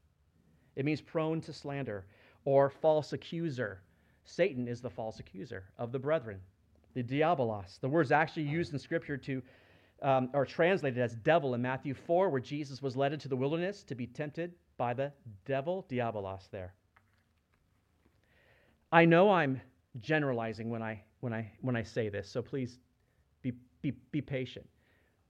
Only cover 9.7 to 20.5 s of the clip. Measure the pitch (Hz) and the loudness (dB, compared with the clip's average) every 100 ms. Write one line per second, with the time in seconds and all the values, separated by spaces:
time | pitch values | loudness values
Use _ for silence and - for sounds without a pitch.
9.7 | - _ - 139 131 127 143 131 - 170 | -20 _ -4 2 2 2 0 0 2 4
10.7 | 190 139 123 120 113 147 170 143 120 123 | 4 0 0 0 0 4 4 4 0 -2
11.7 | 131 147 123 - 175 190 139 123 147 139 | -2 -6 -6 2 4 4 0 -2 -8 -8
12.7 | 127 135 123 139 151 131 131 139 165 180 | -6 -4 0 0 -2 -4 -2 0 -2 -4
13.7 | 202 - 120 120 - 147 165 175 175 _ | -6 -10 -10 -8 -8 -8 -6 -10 -10 _
14.7 | - 120 123 139 139 117 101 - 135 143 | -4 -2 -2 -4 -6 -20 -14 -6 -4 -2
15.7 | 190 175 123 117 107 98 95 - 101 90 | -6 -4 -2 -2 -4 -6 -8 -12 -12 -12
16.7 | - _ _ _ _ _ _ _ _ _ | -14 _ _ _ _ _ _ _ _ _
17.7 | _ _ _ _ _ _ _ _ _ _ | _ _ _ _ _ _ _ _ _ _
18.7 | _ - 170 170 165 208 185 143 131 - | _ 2 6 8 8 8 6 2 -2 -8
19.7 | _ _ 123 107 156 139 120 113 | _ _ -10 -2 0 0 -2 -4